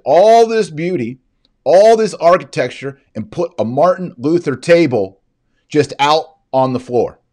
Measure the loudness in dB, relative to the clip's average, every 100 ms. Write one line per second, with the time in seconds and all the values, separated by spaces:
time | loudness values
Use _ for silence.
0 | 0 2 4 4 4 0 -4 -6 -6 -6
1 | -8 -12 _ _ _ _ 0 4 4 4
2 | 0 0 2 2 -2 -6 -6 -8 -14 -16
3 | _ -14 -12 -8 -8 -6 -6 0 0 0
4 | -6 -6 -2 -2 -2 -8 0 2 2 -2
5 | -6 _ _ _ _ _ _ -2 -2 -2
6 | 0 0 -2 _ _ -2 -2 -4 -4 -4
7 | -4 -8 _